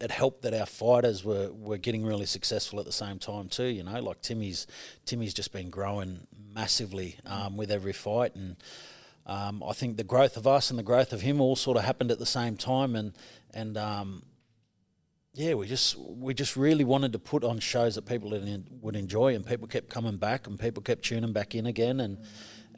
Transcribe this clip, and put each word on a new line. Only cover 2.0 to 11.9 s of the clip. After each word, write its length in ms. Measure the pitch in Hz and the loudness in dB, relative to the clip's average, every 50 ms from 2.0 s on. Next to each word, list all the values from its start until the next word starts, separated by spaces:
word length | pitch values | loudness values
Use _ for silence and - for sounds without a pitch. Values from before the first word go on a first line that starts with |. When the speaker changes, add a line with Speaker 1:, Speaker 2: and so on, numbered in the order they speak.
| 110 | 0
Speaker 1:
really 220 | 107 107 101 98 | 0 0 0 -2
successful 520 | - - 95 - - 110 104 - - - 104 | -2 -4 -2 -2 0 0 0 -2 -2 -4 -6
at 60 | 101 | -6
the 80 | - - | -4 -4
same 260 | - 107 101 98 95 | -4 -4 -4 -6 -8
time 300 | - - 104 104 98 92 | -8 -8 -8 -8 -6 -6
too, 160 | - - 123 127 | -4 -2 -2 0
you 140 | 120 98 87 | -2 -2 -4
know. 140 | 90 104 123 | -6 -6 -4
Like, 200 | 120 101 85 - | -4 -6 -6 -6
Timmy's, 460 | - - 117 113 107 98 90 - - - - - - - - - - | -6 -4 -4 -2 -2 -2 -4 -6 -6 -8 -12 -16 -16 -16 -18 -14 -8
Timmy's 260 | - - 120 113 101 92 | -6 -4 -2 -2 -2 -4
just 180 | - 101 - | -4 -6 -6
been 200 | - 98 90 92 | -6 -6 -8 -6
growing 560 | 87 95 98 98 101 104 95 92 90 90 - - - 107 104 104 101 | -4 -4 -2 -2 -2 -2 -4 -4 -6 -10 -12 -16 -20 -20 -18 -12 -8
massively, 640 | 110 110 - - - 117 98 98 95 92 90 87 - - | -4 -2 0 0 0 0 -2 -4 -6 -6 -6 -8 -12 -10
um, 320 | - 98 98 101 98 98 | -8 -6 -4 -4 -4 -4
with 140 | 104 107 101 | -4 -2 0
every 240 | 104 101 95 98 95 | -2 0 0 -2 -4
fight. 400 | - - 104 107 117 123 110 - | -4 -4 -2 0 2 2 0 -2
And, 200 | 98 95 92 87 - - - - - - - - - - - - _ - | -4 -10 -10 -10 -12 -16 -20 -18 -18 -18 -20 -20 -20 -20 -20 -20 _ -12
um, 360 | - 98 101 101 101 104 104 67 | -8 -6 -4 -4 -4 -4 -4 -4
I 120 | 76 107 | -6 -6
think 220 | - 127 123 110 | -4 -4 -4 -4
the 60 | 104 107 | -4 -2
growth 320 | 95 123 127 139 131 - | 2 6 6 6 6 6
of 100 | 117 104 | 4 4
us 240 | 135 139 143 - - | 6 6 6 4 2
and 80 | 127 117 | -2 -2
the 40 | 107 | 0
growth 300 | 98 123 123 131 - 120 | 4 6 6 4 4 2
of 80 | 101 | -2
him 200 | 90 135 143 147 | 0 2 4 4
all 140 | 135 131 135 | 4 4 4
sort 220 | - - 135 123 | 4 4 4 4
of 80 | 113 95 | 4 4
happened 260 | 127 | 2